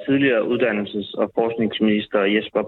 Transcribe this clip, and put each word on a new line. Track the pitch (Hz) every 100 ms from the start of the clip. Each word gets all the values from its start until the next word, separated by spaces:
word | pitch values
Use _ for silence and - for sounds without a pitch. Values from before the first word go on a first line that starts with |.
| -
tidligere | 139 139 117
uddannelses- | 101 120 123 104 101 104 98
og | - 104
forskningsminister | - 117 117 110 - 110 107 101 107
Jesper | 98 107 104 107